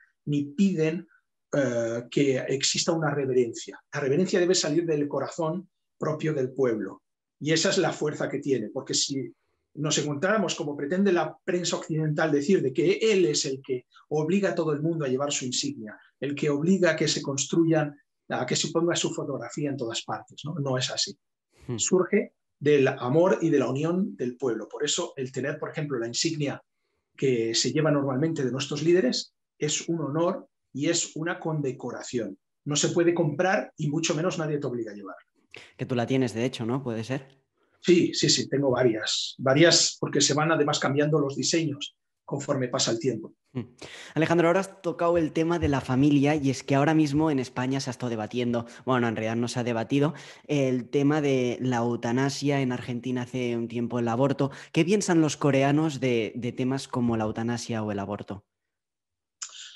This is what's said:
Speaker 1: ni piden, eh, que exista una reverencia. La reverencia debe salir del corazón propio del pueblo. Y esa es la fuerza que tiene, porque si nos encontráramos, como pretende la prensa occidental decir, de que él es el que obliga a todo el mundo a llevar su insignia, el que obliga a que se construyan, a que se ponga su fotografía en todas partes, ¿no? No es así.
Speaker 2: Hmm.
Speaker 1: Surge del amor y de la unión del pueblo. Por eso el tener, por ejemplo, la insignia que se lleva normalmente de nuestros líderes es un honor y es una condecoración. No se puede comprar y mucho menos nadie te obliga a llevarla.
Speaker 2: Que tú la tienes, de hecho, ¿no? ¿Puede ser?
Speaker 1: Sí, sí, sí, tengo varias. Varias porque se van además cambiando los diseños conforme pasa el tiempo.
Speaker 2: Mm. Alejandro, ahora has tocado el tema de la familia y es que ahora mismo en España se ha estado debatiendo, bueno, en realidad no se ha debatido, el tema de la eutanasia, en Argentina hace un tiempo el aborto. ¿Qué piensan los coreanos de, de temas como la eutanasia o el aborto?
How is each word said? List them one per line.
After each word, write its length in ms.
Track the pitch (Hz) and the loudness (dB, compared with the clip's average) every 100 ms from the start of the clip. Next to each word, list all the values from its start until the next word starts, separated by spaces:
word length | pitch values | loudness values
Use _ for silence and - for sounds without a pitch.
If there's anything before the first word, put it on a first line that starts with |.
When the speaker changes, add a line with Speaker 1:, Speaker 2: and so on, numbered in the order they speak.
| _ _ | _ _
Speaker 1:
ni 200 | - 147 | -2 -2
piden, 640 | 143 - 196 165 156 170 - _ _ _ _ | 0 2 4 4 0 -2 -6 _ _ _ _
eh, 520 | 147 127 120 117 117 123 | 0 0 0 -2 -4 -2
que 280 | - 139 127 | 2 2 2
exista 540 | - 135 - 185 - | 0 -2 0 0 0
una 180 | 165 151 | 0 0
reverencia. 680 | 147 135 127 113 - - - _ | 0 2 2 2 -2 -14 -16 _
La 80 | 143 | -4
reverencia 400 | 139 147 185 196 | 0 2 2 2
debe 140 | 175 | 4
salir 320 | 180 156 156 160 | 2 2 0 0
del 200 | 147 143 | 0 0
corazón 640 | 143 131 - 160 180 - _ _ - | -2 -4 -2 -2 -2 -8 _ _ -8
propio 340 | 151 147 156 | -6 -2 -2
del 200 | 135 127 | 0 -2
pueblo. 500 | 131 127 110 95 - _ _ _ - | 2 2 2 -4 -10 _ _ _ -6
Y 140 | 143 | 0
esa 180 | 160 196 | 2 2
es 80 | 180 | 2
la 140 | 156 | 0
fuerza 360 | - 151 147 143 | 0 -4 -2 -4
que 100 | - | -4
tiene, 320 | 147 123 107 | 0 0 -2
porque 240 | 135 135 | -6 -4
si 380 | - - 135 117 - _ _ _ | -2 -2 -4 -8 -12 _ _ _
nos 240 | - 151 160 | -6 -2 0
encontráramos, 560 | 147 143 185 220 165 | -2 -2 0 0 0
como 220 | - 147 147 | -4 -6 -6
pretende 360 | 143 180 202 | -4 0 2
la 240 | 175 156 - | 2 0 -6
prensa 320 | - 180 170 175 | -4 -2 -2 -4
occidental 560 | - 156 156 151 160 | -2 -2 0 2 2
decir, 300 | 143 143 185 | 2 4 4
de 100 | 139 | 2
que 260 | 135 156 208 | 2 2 2
él 240 | 220 196 165 | 4 4 4
es 180 | 147 | 2
el 160 | 143 135 | -2 -4
que 240 | 139 127 - - - | -4 -6 -8 -20 -4
obliga 420 | 151 156 196 190 | -2 2 2 2
a 40 | |
todo 180 | 170 156 | 0 0
el 80 | 147 | 0
mundo 240 | 156 160 | 0 0
a 40 | 139 | 0
llevar 240 | 131 143 | 0 0
su 120 | 143 | -2
insignia, 540 | 127 123 139 - 107 - _ _ | -4 -4 -4 -6 -12 -16 _ _
el 160 | 139 | -6
que 160 | 143 151 | -2 -2
obliga 420 | 143 160 190 175 | 2 2 4 4
a 40 | 156 | 2
que 100 | 151 | 0
se 160 | - | 0
construyan, 720 | 143 139 - 165 160 160 147 - _ _ - | -2 -4 0 2 4 4 0 -6 _ _ -8
a 160 | 123 - | -4 -2
que 100 | 190 | -2
se 120 | 160 | -2
ponga 280 | 165 170 - | 0 0 0
su 160 | 160 | -2
fotografía 580 | 160 143 127 117 - 147 | -4 -6 -6 -8 -6 -4
en 60 | 139 | -4
todas 260 | 117 113 | -6 -6
partes, 380 | - 107 - - | -6 -8 -10 -14
¿no? 100 | 143 | -8
No 220 | 147 139 127 | -4 -2 -2
es 120 | 131 | -2
así. 260 | - - - _ _ _ _ - | -4 -6 -6 _ _ _ _ -8
Speaker 2:
Hmm. 120 | 117 | -4
Speaker 1:
Surge 560 | - 185 175 208 240 _ _ _ | 2 2 4 0 0 _ _ _
del 300 | 143 147 131 | 4 6 4
amor 500 | - 123 156 185 - | 2 2 4 4 4
y 80 | 165 | 2
de 100 | 143 | 2
la 120 | 120 | 2
unión 460 | 135 160 180 202 - | 0 0 0 -2 -4
del 200 | 123 123 | -6 -2
pueblo. 320 | 131 110 - | -2 -2 -6
Por 160 | 113 | -6
eso 300 | 147 - 175 - | -2 -2 -4 -6
el 160 | 127 | -8
tener, 260 | 131 135 151 | -6 -6 -6
por 120 | 156 | -8
ejemplo, 280 | - 147 127 | -6 -4 -4
la 100 | 117 | -4
insignia 540 | 120 165 151 139 113 - _ _ _ _ - | -2 -2 -2 -4 -6 -12 _ _ _ _ -2
que 380 | 139 120 113 | 0 2 0
se 180 | 117 131 | 0 0
lleva 180 | 143 151 | 2 2
normalmente 540 | 143 139 131 160 156 | 2 0 0 0 0
de 80 | 127 | -2
nuestros 300 | 127 - 143 | -2 -4 -2
líderes 520 | 160 175 247 - - _ _ _ | 4 4 4 0 -6 _ _ _
es 300 | 151 - - | -4 -2 -2
un 120 | 165 | -4
honor 480 | 139 156 175 190 - _ _ | -2 0 0 -2 -8 _ _
y 160 | 131 156 | -4 0
es 260 | 170 - 151 | 0 -2 -4
una 220 | 165 175 | -6 -4
condecoración. 1000 | 165 156 135 127 123 - - 123 104 - _ _ | -4 -2 -2 -4 -8 -10 -6 -4 -4 -8 _ _
No 120 | - 143 | -4 0
se 120 | 165 | 2
puede 260 | 175 170 | 2 4
comprar 580 | 170 156 143 180 208 - - | 4 2 0 0 0 -2 -4
y 120 | 147 | -2
mucho 260 | 151 160 | 0 0
menos 240 | 156 180 165 | 0 -2 -2
nadie 200 | 156 147 | -4 -4
te 80 | 135 | -4
obliga 260 | 120 107 | -6 -8
a 20 | |
llevarla. 300 | 101 95 - _ _ _ - - - | -10 -14 -18 _ _ _ -20 -18 -10
Speaker 2:
Que 100 | 120 | -4
tú 80 | |
la 120 | 120 117 | -2 0
tienes, 280 | 131 123 | 2 0
de 100 | 107 | 0
hecho, 220 | 127 - 113 | -4 -4 -4
¿no? 160 | 135 | -4
¿Puede 200 | 135 113 | -4 -6
ser? 380 | 107 131 - _ _ _ _ _ | -6 -8 -10 _ _ _ _ _
Speaker 1:
Sí, 300 | - 175 - | 4 4 4
sí, 160 | - 160 | 2 2
sí, 180 | 135 123 | 2 0
tengo 220 | 139 139 | 0 2
varias. 640 | 120 127 110 - - - - | 4 4 2 -2 -4 -6 -2
Varias 580 | 127 139 170 - - - | 2 6 8 6 2 0
porque 220 | 143 147 | -2 2
se 140 | - | 2
van 180 | 143 160 | 2 2
además 260 | 156 147 143 | 2 2 0
cambiando 400 | 139 139 147 156 | 0 2 2 2
los 160 | 139 | 0
diseños 640 | 135 123 170 156 139 - _ _ _ - | -2 0 0 0 -4 -10 _ _ _ -8
conforme 420 | 135 135 135 127 | -6 -4 -2 -2
pasa 240 | 131 127 | 0 0
el 80 | 117 | 0
tiempo. 340 | 131 110 - _ _ | -2 -2 -6 _ _
Speaker 2:
Mm. 100 | 131 107 - - - - | -10 -10 -12 -18 -18 -8
Alejandro, 320 | 147 156 170 165 | 0 2 4 4
ahora 140 | 180 | 2
has 220 | 185 - | 0 -6
tocado 360 | 170 165 170 175 | -6 -2 2 2
el 140 | 151 | 0
tema 260 | 165 160 170 | 0 0 0
de 100 | 156 | 0
la 120 | 135 | -2
familia 560 | 127 127 147 143 139 156 | 0 2 4 6 4 2
y 140 | 135 | 0
es 120 | 127 | -2
que 140 | - 139 | 0 2
ahora 180 | 147 | 4
mismo 380 | 156 151 143 160 | 4 2 2 2
en 80 | 139 | 0
España 400 | 120 - 127 135 | -2 -4 -2 -2
se 100 | 135 | -4
ha 20 | |
estado 180 | 120 123 | -6 -4
debatiendo, 560 | 113 107 123 120 120 113 - | -4 -4 -4 -2 -2 -4 -6
bueno, 240 | - 127 117 | 0 2 2
en 80 | 107 | 0
realidad 180 | 110 | -2
no 140 | 117 120 | -2 -2
se 100 | 123 | -2
ha 60 | |
debatido, 500 | 120 113 113 139 147 143 - - - | -2 -2 0 2 2 0 -12 -16 -4
el 420 | 147 131 127 113 | 0 2 0 -2
tema 300 | 143 139 151 | 2 2 2
de 380 | 143 131 123 120 | 2 2 0 -2
la 180 | 127 123 | -2 0
eutanasia, 800 | 120 120 120 120 139 135 143 139 | 0 -2 0 0 0 0 0 0
en 100 | 131 | 0
Argentina 520 | 123 123 120 127 127 | -4 -6 -8 -4 -6
hace 340 | 123 127 123 117 | -4 -4 -2 -2
un 100 | 117 | -4
tiempo 320 | 117 117 123 | -4 -4 -2
el 80 | 120 | 0
aborto. 460 | 117 139 135 139 - - | 2 0 0 -2 -4 -4
¿Qué 120 | - | 0
piensan 360 | 165 208 196 170 | 2 2 2 2
los 160 | 156 - | 2 2
coreanos 640 | 147 135 139 147 160 135 | 2 4 4 4 2 0
de, 340 | 131 120 104 120 | 0 0 0 -4
de 160 | 120 | -6
temas 340 | - 127 135 - | -4 -2 -4 -4
como 300 | 127 120 113 | -2 0 0
la 80 | |
eutanasia 580 | 110 110 117 120 - 113 | -2 -2 -4 -4 -4 -4
o 80 | 107 | -4
el 80 | 101 | -4
aborto? 460 | 98 104 - 101 - _ _ _ _ _ _ _ _ _ - - - | -4 -8 -8 -14 -16 _ _ _ _ _ _ _ _ _ -16 -14 -20